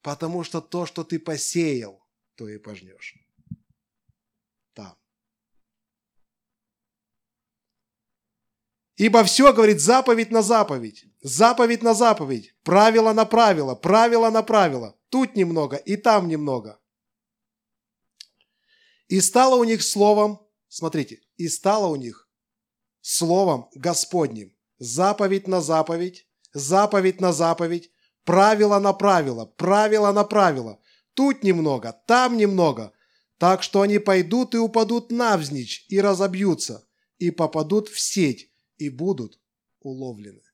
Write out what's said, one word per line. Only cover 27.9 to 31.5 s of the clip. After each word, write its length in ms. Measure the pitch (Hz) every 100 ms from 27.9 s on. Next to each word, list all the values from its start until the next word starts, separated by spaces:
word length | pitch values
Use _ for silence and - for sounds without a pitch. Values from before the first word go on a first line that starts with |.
| _ _ _ -
правило 500 | 175 202 214 208 202
на 140 | 202
правило, 540 | 196 202 185 143 117 110
правило 680 | _ 180 202 214 214 208
на 100 | 202
правило. 560 | 208 214 185 139 113 104 _ _ _
Тут 280 | - 277 269
немного, 520 | 196